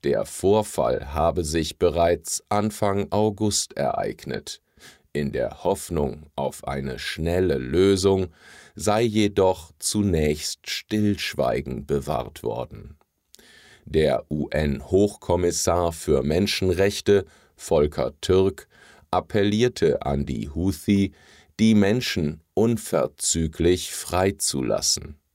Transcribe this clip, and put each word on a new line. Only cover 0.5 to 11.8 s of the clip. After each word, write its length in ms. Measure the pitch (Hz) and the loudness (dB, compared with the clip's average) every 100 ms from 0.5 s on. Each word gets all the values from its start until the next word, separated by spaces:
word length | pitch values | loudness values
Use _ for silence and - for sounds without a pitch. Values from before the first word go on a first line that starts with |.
| 104 104 - 62 62 65 | 2 2 -2 0 0 -4
habe 320 | 73 80 78 80 | 0 0 0 -2
sich 320 | 82 80 - | -2 -4 0
bereits 640 | 87 78 85 85 - - _ | 0 2 2 2 -2 -10 _
Anfang 580 | 104 107 104 104 98 101 | -2 -2 -2 -2 -2 -2
August 680 | 101 107 104 107 101 - - | 0 0 0 -2 0 -4 -4
ereignet. 840 | 71 - - - - 67 - - _ _ - - _ | -2 -2 -4 -6 -8 -8 -10 -16 _ _ -20 -20 _
In 180 | 73 71 | -4 -4
der 320 | - 57 - | -2 -4 -2
Hoffnung 640 | 87 98 - 85 71 76 76 - | -2 -2 -2 -2 -2 -4 -12 -6
auf 320 | 67 - - | -6 -6 -8
eine 320 | 69 67 64 | -6 -6 -8
schnelle 580 | - - 80 87 92 69 | -8 -4 -2 0 2 0
Lösung 760 | 64 80 95 98 95 95 90 _ - - - - | 0 2 4 4 4 2 0 _ -20 -20 -20 -6
sei 280 | 87 107 | 0 2
jedoch 680 | 120 107 104 101 92 92 - _ | 2 2 2 4 4 2 -6 _
zunächst 880 | - 107 104 82 76 76 - - - | -4 0 2 2 2 0 -4 -10 -8
Stillschweigen 1160 | - - 107 104 98 - - 64 60 69 62 | -10 -4 0 0 0 -4 -2 0 0 -4 -8